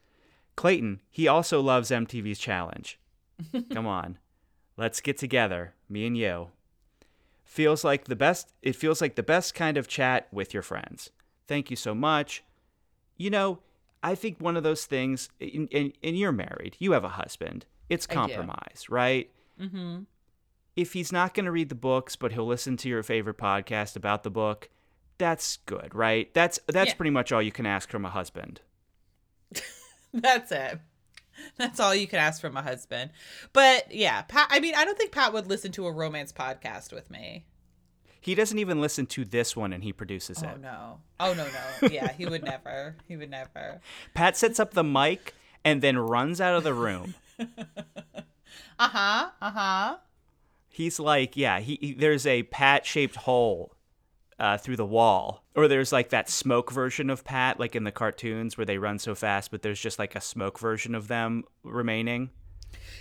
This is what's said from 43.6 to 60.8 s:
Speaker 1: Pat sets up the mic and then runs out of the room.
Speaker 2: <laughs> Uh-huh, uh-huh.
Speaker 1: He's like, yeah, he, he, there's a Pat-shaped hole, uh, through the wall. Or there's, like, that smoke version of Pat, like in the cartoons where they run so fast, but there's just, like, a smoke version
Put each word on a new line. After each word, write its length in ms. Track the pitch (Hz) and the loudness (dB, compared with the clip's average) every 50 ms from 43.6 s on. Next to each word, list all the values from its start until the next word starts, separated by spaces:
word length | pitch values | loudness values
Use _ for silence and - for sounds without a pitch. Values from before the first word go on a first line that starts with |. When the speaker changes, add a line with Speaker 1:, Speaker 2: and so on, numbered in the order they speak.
| - - - 175 - - - - - - - | -12 -12 -12 -14 -16 -18 -18 -18 -16 -8 0
Speaker 1:
Pat 220 | - 170 185 - | 4 4 4 6
sets 220 | - 233 226 233 - | 6 4 2 4 2
up 120 | 214 - - | 0 2 2
the 100 | 175 160 | 2 2
mic 500 | 147 139 135 139 156 185 - - - - - _ _ - _ - | 4 4 4 4 4 2 0 -4 -12 -18 -18 _ _ -14 _ 2
and 180 | 151 151 139 139 | 2 4 6 6
then 160 | 139 127 127 | 4 4 4
runs 420 | 117 113 120 120 131 151 175 170 | 2 2 2 2 2 2 0 2
out 140 | 185 180 180 | 2 4 4
of 80 | 170 156 | 4 4
the 100 | 156 131 | 2 2
room. 400 | 120 117 107 95 90 90 92 95 - _ _ _ - | 2 0 0 -2 -2 -6 -8 -12 -14 _ _ _ -10
Speaker 2:
<laughs> 160 | 233 233 - - 214 - _ 208 202 - _ 196 - - - - - - _ _ _ - - - - - - - | -10 -10 -10 -12 -16 -14 _ -14 -16 -14 _ -18 -18 -16 -16 -18 -18 -18 _ _ _ -20 -20 -20 -20 -14 -2 0
Uh-huh, 520 | 247 262 - 214 196 202 214 233 311 370 - _ | 2 2 2 2 2 4 4 2 0 -2 -6 _
uh-huh. 560 | 202 208 202 214 196 190 190 190 202 240 320 370 - _ _ _ _ _ _ _ _ _ _ _ _ _ | -8 -6 -4 -2 0 2 2 2 0 0 -2 -6 -10 _ _ _ _ _ _ _ _ _ _ _ _ _
Speaker 1:
He's 300 | - - 160 165 - - | -6 -4 -2 -2 -2 0
like, 380 | 151 151 151 143 131 127 - | 2 4 4 4 4 2 0
yeah, 240 | 139 139 120 92 92 | 0 2 2 2 2
he, 180 | 107 127 151 - | 0 -4 -6 -6
he, 140 | 143 143 131 | -6 -6 -2
there's 320 | 127 151 156 151 135 127 | 2 4 4 4 4 4
a 160 | 143 127 120 117 | 4 2 2 2
Pat-shaped 720 | - - - 139 139 143 139 - - - 151 139 127 - | -2 0 4 6 6 6 6 4 0 0 0 0 0 -2
hole, 560 | - - 131 127 123 120 113 95 85 80 - - _ _ _ _ _ _ _ _ _ _ _ _ - | -4 0 2 4 4 4 4 2 0 -4 -10 -16 _ _ _ _ _ _ _ _ _ _ _ _ -2
uh, 200 | 110 104 101 104 | 0 2 0 0
through 180 | - 131 127 | -2 -4 -2
the 100 | 107 110 | -2 -2
wall. 580 | 98 107 113 117 113 98 92 53 - 95 - _ _ - | 2 4 6 6 8 6 6 2 -2 -6 -10 _ _ 2
Or 140 | 143 156 143 | 4 6 6
there's, 240 | 139 131 131 - 143 | 6 4 4 4 2
like, 180 | 127 120 - | 2 2 4
that 180 | 131 113 - - | 2 0 0 0
smoke 440 | - - - 127 123 120 120 - 127 | -2 -2 2 2 4 4 2 0 -2
version 360 | 135 127 127 - - 143 135 | -2 -2 -2 -2 -2 -2 -2
of 140 | 135 123 - | -4 -4 -6
Pat, 360 | - 139 131 127 131 - - | -4 -2 0 2 2 2 0
like 160 | 120 117 - | -2 -4 -2
in 80 | 117 107 | -4 -4
the 80 | 104 - | -4 -2
cartoons 640 | - 117 107 - - - 113 110 110 113 113 - | -2 -2 -2 -2 -2 -4 -6 -4 -4 -4 -6 -4
where 80 | - 110 | -4 -2
they 140 | 101 101 98 | -2 -2 0
run 200 | 101 104 104 98 | 0 -2 -2 -4
so 160 | - 117 101 | -4 -6 -6
fast, 360 | - - 107 101 98 98 - | -2 0 0 0 0 -2 -4
but 120 | - 101 - | -8 -6 -4
there's 180 | 107 104 98 | -4 -4 -4
just, 180 | - 110 - - | -4 -6 -4 -4
like, 160 | 104 101 - | -4 -6 -6
a 40 | 101 | -8
smoke 380 | - - - 117 95 98 - - | -10 -8 -6 -4 -4 -4 -4 -4
version 360 | 113 113 110 107 | -2 -2 -2 -2